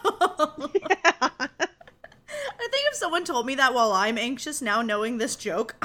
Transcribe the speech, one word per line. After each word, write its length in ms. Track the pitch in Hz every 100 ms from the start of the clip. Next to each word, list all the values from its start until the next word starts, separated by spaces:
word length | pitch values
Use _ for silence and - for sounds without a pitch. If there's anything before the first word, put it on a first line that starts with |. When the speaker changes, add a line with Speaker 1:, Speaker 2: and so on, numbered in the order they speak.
Speaker 1:
No. 680 | - - 359 - 311 - 277
<laughs> 60 | 381
Speaker 2:
Yeah. 680 | 320 - 330 - 277 - 262 - 359 _ - _ - - - 587 554 -
Speaker 1:
I 100 | 466
think 180 | 539 571
if 60 |
someone 300 | 523 359 339
told 200 | 349 262 233
me 80 | 269
that 180 | 262
while 180 | 247 220
I'm 240 | 190 214 233
anxious 460 | 240 262 302 294
now, 180 | 233 214
knowing 380 | 226 208 220 240
this 180 | 233 -
joke, 400 | 208 170 233 -